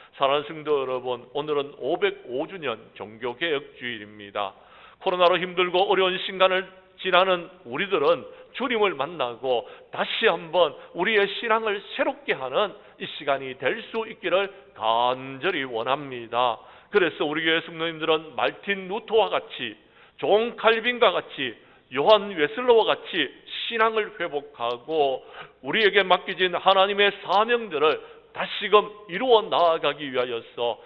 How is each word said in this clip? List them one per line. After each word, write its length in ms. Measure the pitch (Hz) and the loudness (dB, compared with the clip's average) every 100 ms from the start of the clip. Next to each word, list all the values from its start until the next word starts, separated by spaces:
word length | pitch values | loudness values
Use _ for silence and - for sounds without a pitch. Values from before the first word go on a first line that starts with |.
| - | -16
사랑하는 340 | - 135 143 147 | -2 2 2 -2
성도 320 | 160 151 143 | -8 -2 0
여러분, 480 | 131 127 123 123 117 | 0 -4 -4 -8 -6
오늘은 400 | 147 151 147 139 - | -8 -2 -2 -4 -6
오백오 720 | 127 175 196 196 - 127 160 | -4 0 -2 -2 -8 -8 -6
주년 340 | 190 143 110 113 | -8 -6 -8 -10
종교개혁주일입니다. 1600 | - 101 110 120 120 170 147 147 - 123 113 104 107 101 104 98 - - - - - | -16 -14 -8 -8 -4 -2 -4 -6 -12 -10 -10 -12 -18 -10 -6 -6 -8 -20 -20 -20 -6
코로나로 360 | 190 180 175 180 | -4 4 4 4
힘들고 420 | 180 175 180 175 | -2 -2 0 2
어려운 340 | 202 185 190 185 | 2 2 2 0
시간을 500 | - 190 185 185 185 - - - | -4 2 2 2 -4 -14 -20 -10
지나는 500 | 185 180 190 180 165 - 120 | 2 4 4 2 -2 -16 -10
우리들은 600 | 131 190 185 165 156 104 - - | -6 0 2 4 2 -2 -18 -16
주님을 400 | - 247 233 202 | -8 -4 0 0
만나고 720 | 147 143 170 123 117 131 120 - - - | 0 -6 -4 -6 -4 -2 -2 -2 -14 -14
다시 340 | - 202 - 220 | -8 -6 0 2
한번 460 | 175 170 175 160 127 - | 0 0 2 2 0 -12
우리의 340 | 170 190 214 202 | -2 2 2 2
신앙을 540 | - 240 220 220 202 - | -2 0 0 0 -4 -6
새롭게 380 | - 294 - - | -4 -2 -4 -4
하는 400 | 160 131 147 202 - - - | -4 -2 -2 -2 -4 -20 -14
이 60 | 180 - | -14 -8
시간이 400 | 143 135 135 127 | -2 -2 -4 -4
될 240 | 135 220 196 | -4 -4 -6
수 160 | 226 220 | -6 -6
있기를 420 | - 175 180 196 - - | -6 0 0 0 -8 -20
간절히 880 | - 110 113 123 131 135 135 160 170 | -4 0 2 2 0 -6 -4 -2 -2
원합니다. 920 | 135 113 123 139 139 127 113 117 123 113 - - - | -4 -4 -2 -2 -4 -10 -4 0 2 0 -10 -20 -2
그래서 380 | 208 170 - 156 | 0 2 0 -4
우리 180 | 151 | 0
교회 160 | 160 165 | 2 0
성도님들은 760 | 165 165 165 160 156 160 156 | -2 -6 -6 -4 0 0 -2
말틴 540 | 120 123 151 - 196 185 | -2 -2 -2 -6 -6 -6
루터와 400 | 208 - 220 185 | -8 -2 2 2
같이, 480 | 147 - - 120 - _ _ - - | 0 -6 -10 -10 -10 _ _ -20 -6
존 400 | 143 202 240 - | 2 2 2 0
칼빈과 560 | 220 226 226 240 220 | 2 2 0 2 2
같이, 420 | 175 - - 131 107 _ _ _ | 2 -6 -8 -8 -8 _ _ _
요한 360 | 127 165 214 202 | 0 4 4 4
웨슬러와 540 | 180 147 196 254 226 | -2 -2 0 4 4
같이 500 | 180 139 - 180 131 - - - - | 4 0 -2 -4 -4 -6 -16 -12 -6
신앙을 520 | 226 226 220 208 - | 0 0 0 -4 -6
회복하고 1040 | 170 147 139 - 117 120 135 160 139 131 - - - _ | -6 -6 -8 -6 -4 -4 -4 2 2 0 -8 -20 -20 _
우리에게 400 | 131 190 208 202 | -4 2 4 4
맡겨진 520 | 185 180 - 170 185 | 4 2 0 -2 0
하나님의 580 | 170 185 196 196 202 202 196 | 2 4 6 4 4 2 2
사명들을 760 | 151 190 226 240 220 151 151 131 - - _ | 0 0 2 0 -2 0 2 2 -6 -20 _
다시금 580 | - 185 - 202 208 196 - - | -10 -8 -6 4 4 4 -8 -10
이루어 340 | 175 262 226 | -4 4 4
나아가기 720 | 185 139 170 160 151 147 147 | 4 2 2 2 0 -2 -4
위하여서 640 | 127 123 117 113 - 120 110 | -4 -4 -4 -10 -6 -4 -4